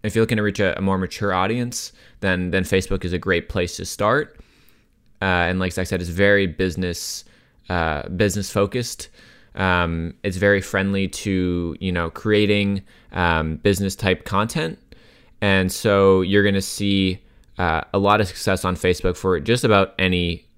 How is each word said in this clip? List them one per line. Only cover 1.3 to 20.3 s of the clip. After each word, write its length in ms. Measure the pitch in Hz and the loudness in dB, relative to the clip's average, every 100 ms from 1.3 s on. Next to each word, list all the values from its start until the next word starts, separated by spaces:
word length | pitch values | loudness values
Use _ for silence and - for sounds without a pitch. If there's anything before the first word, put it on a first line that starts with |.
audience, 600 | 90 95 120 123 - - _ - - | 0 0 -2 -4 -8 -12 _ -20 -4
then, 300 | 98 90 90 | -2 0 0
then 140 | 95 | -2
Facebook 380 | 92 95 - 95 | 2 0 0 -4
is 120 | 87 | -2
a 40 | 87 | -4
great 300 | 95 87 - | 0 -2 0
place 280 | 101 87 - | -4 -4 -6
to 100 | 90 | -12
start. 520 | - 104 135 - - - _ - _ _ _ _ _ | -2 0 0 -2 -14 -20 _ -20 _ _ _ _ _
Uh, 260 | 95 90 87 | 0 0 0
and 100 | 92 | 0
like 140 | 92 | -2
Zach 140 | 92 90 | -4 -4
said, 140 | 92 | -4
it's 100 | 87 | -4
very 360 | 85 101 101 95 | 2 4 4 2
business, 760 | 76 92 85 90 85 - - - _ _ _ - | 0 -2 -2 -6 -6 -10 -12 -14 _ _ _ -6
uh, 400 | 90 80 76 - | -2 -2 -4 -6
business 400 | 90 104 104 98 | 0 0 0 -4
focused. 580 | 104 101 123 120 - - - - - - | 0 0 -2 -6 -10 -16 -20 -20 -20 -16
Um, 600 | - 92 90 85 82 82 - | -4 0 2 0 -2 -6 -6
it's 140 | 101 92 | -6 0
very 240 | 101 101 | 2 2
friendly 480 | - 98 98 98 95 | 0 -2 0 -2 -4
to, 680 | - 104 95 90 87 85 - | -4 -2 0 0 -2 -4 -4
you 120 | 92 | -4
know, 180 | 87 82 | -2 -4
creating, 720 | - 110 104 104 104 98 98 - - _ | -4 2 4 4 2 2 -2 -8 -20 _
um, 440 | 90 87 82 80 80 | -2 2 2 0 0
business 400 | 101 95 98 - | 0 2 -2 -2
type 280 | 98 92 | 0 0
content. 540 | - 98 113 160 160 - _ - - _ _ _ | 0 -2 0 -2 -4 -8 _ -20 -20 _ _ _
And 320 | 101 95 92 | 2 2 2
so 480 | - 117 98 98 95 | 0 2 6 6 6
you're 240 | 92 101 | 4 4
gonna 160 | 101 98 | 4 0
see, 640 | 98 - 101 139 190 90 _ _ _ - | -4 -4 0 2 0 -2 _ _ _ -4
uh, 240 | 90 80 - | 0 0 -2
a 40 | 101 | 0
lot 220 | 101 104 | 4 4
of 80 | 95 | 2
success 360 | - - 95 | -2 -2 0
on 120 | 92 87 | -2 0
Facebook 400 | 90 90 92 87 | 0 0 -2 -2
for 240 | 95 87 | -2 0
just 240 | 73 123 | 0 0
about 300 | 113 101 95 - | 4 4 2 0
any 480 | 95 90 87 | 0 0 -2